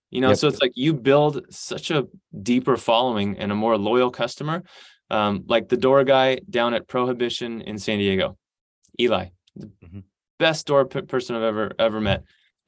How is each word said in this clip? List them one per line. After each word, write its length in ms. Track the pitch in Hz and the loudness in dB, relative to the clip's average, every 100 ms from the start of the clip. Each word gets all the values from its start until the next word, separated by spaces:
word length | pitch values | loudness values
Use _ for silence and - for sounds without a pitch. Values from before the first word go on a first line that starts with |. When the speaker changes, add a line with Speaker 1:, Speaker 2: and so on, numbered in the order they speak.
| _ | _
Speaker 1:
you 100 | 123 | 0
know? 80 | 131 | 2
Speaker 2:
Yep. 100 | 131 | 4
Speaker 1:
So 100 | 147 | 2
it's 120 | 139 | 0
like 120 | 127 | -2
you 180 | 123 143 | 0 -2
build 540 | 147 117 143 151 113 - | 0 2 4 4 -2 -10
such 420 | - - 117 - | -16 -10 -10 -2
a 160 | 156 - - _ - | -2 -2 -10 _ -10
deeper 340 | 98 123 127 120 | 0 0 2 0
following 640 | - 117 127 110 101 98 | 2 2 2 0 -4 -4
and 120 | 104 | -4
a 40 | |
more 240 | 101 113 110 | -2 0 0
loyal 320 | 104 123 127 | 2 2 2
customer. 520 | 123 120 - 147 170 190 - - _ _ | -2 -6 -6 -6 -6 -8 -20 -20 _ _
Um, 340 | 110 104 101 - | 0 0 -2 0
like 200 | 117 - | 0 0
the 80 | 117 | 0
door 280 | 131 139 | 4 4
guy 360 | 135 135 131 131 - | 6 4 4 0 -4
down 240 | 120 117 | -2 0
at 120 | 117 - | -2 -4
Prohibition 760 | 127 127 120 120 - 123 113 | -2 -2 -2 -4 -4 -8 -10
in 160 | 101 107 | -10 -8
San 200 | 104 104 | -4 0
Diego, 380 | 98 95 80 - _ _ _ _ _ - | 0 0 -2 -4 _ _ _ _ _ -2
Eli, 280 | 120 95 92 _ _ - | 0 0 -4 _ _ -20
the 140 | 107 _ | -20 _
Speaker 2:
Mm-hmm. 160 | 87 98 95 _ _ _ | -20 -20 -20 _ _ _
Speaker 1:
best 280 | 160 156 - | 0 0 2
door 180 | 143 | 2
pe-, 180 | 131 - | 2 -4
person 320 | - 131 123 | -6 -6 -4
I've 80 | 117 | -2
ever, 300 | 113 107 101 - | -2 0 -4 0
ever 220 | 113 107 | 0 0
met. 240 | 104 95 - _ _ _ | 0 -2 -4 _ _ _